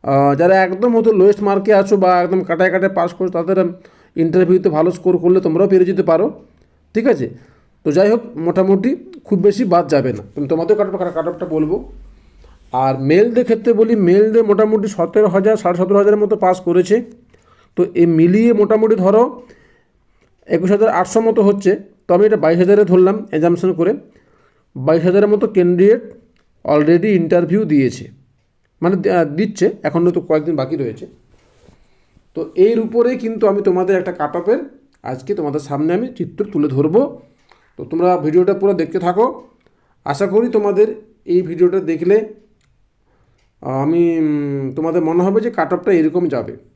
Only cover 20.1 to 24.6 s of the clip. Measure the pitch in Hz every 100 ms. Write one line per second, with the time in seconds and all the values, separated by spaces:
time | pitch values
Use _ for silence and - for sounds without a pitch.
20.1 | _ _ _ - 165 180 202 220 170 185
21.1 | 220 226 220 202 202 190 208 - _ -
22.1 | 180 208 208 156 170 180 202 202 185 185
23.1 | 214 - 160 170 170 185 156 170 285 -
24.1 | _ _ _ _ _